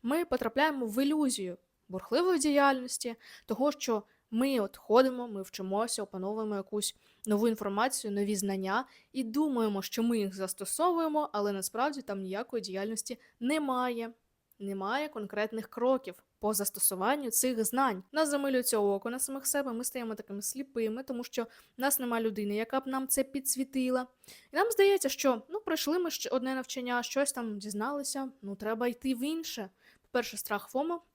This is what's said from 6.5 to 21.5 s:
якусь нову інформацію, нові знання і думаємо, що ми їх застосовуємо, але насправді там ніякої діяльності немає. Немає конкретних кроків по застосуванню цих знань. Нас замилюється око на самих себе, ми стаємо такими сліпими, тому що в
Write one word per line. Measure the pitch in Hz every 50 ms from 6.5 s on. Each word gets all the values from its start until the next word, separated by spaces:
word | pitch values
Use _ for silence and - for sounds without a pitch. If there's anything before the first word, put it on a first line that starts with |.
| 208
якусь | 196 196 - - 208 202 - - _ _ _ _ _ -
нову | 214 208 202 220 233
інформацію, | 226 - - 202 196 202 233 269 - - - 214
нові | 202 202 202 202 214
знання | 190 202 196 196 190 190 190 196 233 269 - - - _ _
і | - 262 254
думаємо, | 226 220 285 311 302 262 233 226 214 202 190
що | 185 - - 226
ми | 226 233 233 226
їх | 202 190 185
застосовуємо, | 180 190 185 - - 196 - - - 320 359 339 339 330 311 302 302 302 -
але | - 208 202 202
насправді | 202 196 185 - - 226 254 302 285 277
там | 254 - 202 196
ніякої | 190 185 190 202 254 - - 226
діяльності | - 208 185 190 196 220 226 214 - - 240 - - - _ _
немає. | 233 254 302 311 294 269 254 247 254 247 240 233 233 226 226 _ _ _ _ _ _ _ _ _
Немає | 196 196 196 190 190 202 240 277 302 302
конкретних | 302 226 208 196 - 208 214 214 220 220 208 -
кроків | - 233 240 254 262 254 - - 175 - _ _ _ _
по | - 208 220
застосуванню | 196 202 - - 185 - - 196 185 185 226 277 302 277 233
цих | - - - 254 247 220 220
знань. | 214 - 262 269 254 202 185 - _
Нас | - 302 320 294
замилюється | 285 277 277 277 262 247 240 - 240 214
око | 202 202 196 196 - 233
на | 240 262
самих | - - 269 269 262
себе, | - - 285 277 262
ми | 233 226 247
стаємо | - - 254 240 226 214
такими | 214 - - 196 202
сліпими, | 202 - - 262 277 - _ 233 226 220 220 247
тому | 262 - 254 240 240
що | - - - 226
в | 233